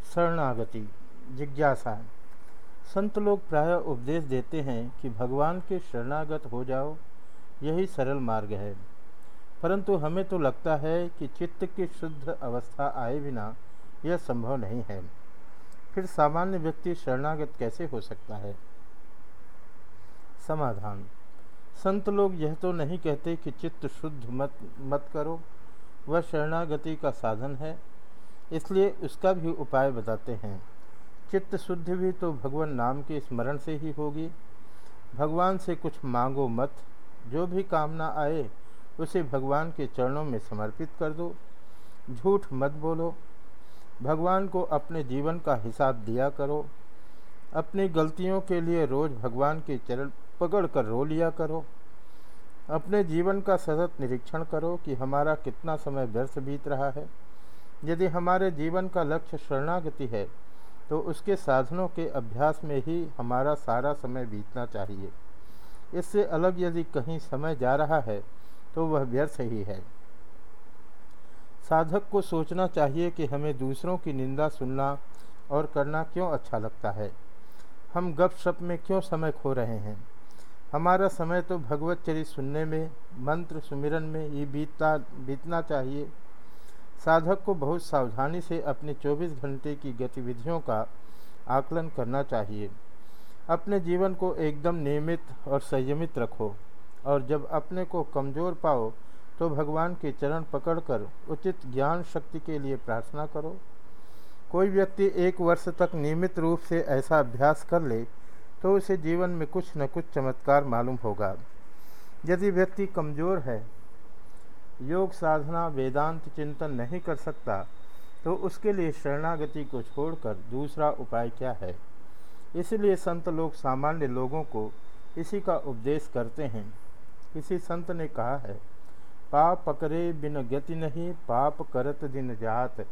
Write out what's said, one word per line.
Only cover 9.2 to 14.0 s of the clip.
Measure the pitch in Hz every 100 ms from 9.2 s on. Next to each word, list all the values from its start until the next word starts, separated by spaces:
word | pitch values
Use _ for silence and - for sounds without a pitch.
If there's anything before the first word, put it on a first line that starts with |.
| - - - -
परंतु | 165 196 190 190
हमें | 151 175 185
तो | 185
लगता | 139 - 165 151
है | 156 170 175
कि | - 139
चित्त | - 175 - 185
की | - 175
शुद्ध | - 165 151 139
अवस्था | - 131 120 - - 143 -
आए | 120 147
बिना | 143 123 107 - - - - -